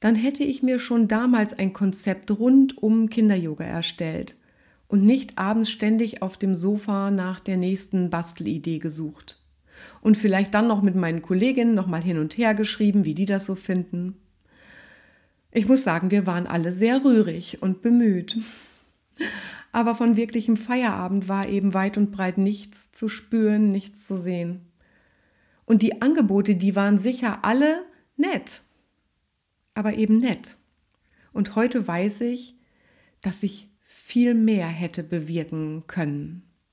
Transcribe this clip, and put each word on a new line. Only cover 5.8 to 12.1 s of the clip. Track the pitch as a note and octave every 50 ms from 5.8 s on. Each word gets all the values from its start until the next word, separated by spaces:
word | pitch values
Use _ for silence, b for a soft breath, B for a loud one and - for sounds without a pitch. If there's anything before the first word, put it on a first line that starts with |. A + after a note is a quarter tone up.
| G#3+ G#3+ A3+ A3 A#3 G#3+ - -
auf | F#3+ F#3+ F#3+
dem | - G3+ F#3+ F#3+
Sofa | E3 E3+ G3 G#3 G#3 G#3 G#3+ G3+ G3 G3 G3+
nach | G3+ F#3+ F3+ F#3 F#3 F#3
der | - - F#3+
nächsten | F#3 F3+ F#3 G3 F#3 - - - F#3 F3+ F3
Bastelidee | E3+ E3 E3+ - - - E3+ F#3+ D#3+ D#3 - E3 E3 D3+
gesucht. | - E3 D3+ D#3 D#3+ D3 D3 - - - - _ _ _ _ _ B B B B B B B B
Und | B A3 G#3
vielleicht | G#3+ - G#3 F#3+ G3 G3+ G3+ G#3
dann | G#3 A3+
noch | A#3 A3 G3+
mit | G3 G3 F3+
meinen | F#3+ F3 E3 E3 E3
Kolleginnen | D#3 - F#3 F#3 G#3+ B3+ C4+ B3+ A#3 A#3 A3+
noch | G3 F#3
mal | F3+ E3+ E3
hin | E3 F#3